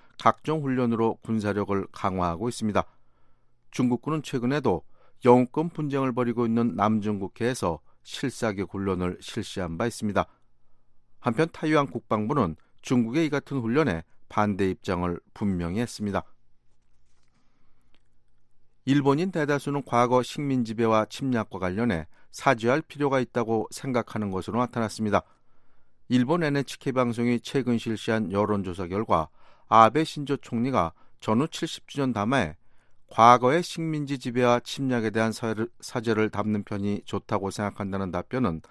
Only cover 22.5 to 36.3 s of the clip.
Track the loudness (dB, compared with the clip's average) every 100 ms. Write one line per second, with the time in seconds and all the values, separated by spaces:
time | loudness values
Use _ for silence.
22.5 | 4 2 0 -2 -2 0 2 0 -2 0
23.5 | 0 -2 -8 -4 -2 -2 -4 -4 -4 -4
24.5 | -2 -2 -2 -4 -4 0 0 0 _ -20
25.5 | -20 -20 -20 -20 -18 0 2 2 0 0
26.5 | -2 -4 -6 -4 0 0 0 0 0 -2
27.5 | -2 0 0 -2 -4 -2 -2 0 0 2
28.5 | 0 -2 -6 -4 -4 2 2 2 -8 -20
29.5 | -20 6 8 8 6 -2 -4 -4 -6 -4
30.5 | -4 0 0 0 -4 -20 -8 0 0 0
31.5 | -4 -8 -8 -10 -4 -2 -2 0 0 -2
32.5 | -6 -18 -20 -20 -20 -4 8 10 10 6
33.5 | 2 -2 -6 -4 -4 -4 -6 -4 2 4
34.5 | 2 0 -4 -2 0 0 0 -2 -2 -4
35.5 | -4 -6 -8 -10 -4 0 0 0